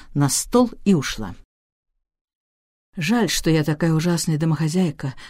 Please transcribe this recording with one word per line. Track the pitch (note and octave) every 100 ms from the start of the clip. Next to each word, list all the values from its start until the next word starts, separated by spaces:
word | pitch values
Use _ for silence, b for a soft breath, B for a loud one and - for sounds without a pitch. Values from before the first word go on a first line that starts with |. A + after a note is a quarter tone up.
| B
на | C#3+ C#3+
стол | - - A#3+ A#3+ - G3
и |
ушла. | F3 B2+ - G2 G2 - _ _ _ _ _ _ _ _ _ _ _ _ _ _ -
«Жаль, | D#3 A#3 F3+
что | - E3+
я | D#3+
такая | D3+ D3+ E3+
ужасная | D#3 F3 E3+ - D3+
домохозяйка», | E3 D3+ D#3+ F3+ F3+ D3 C3+ - B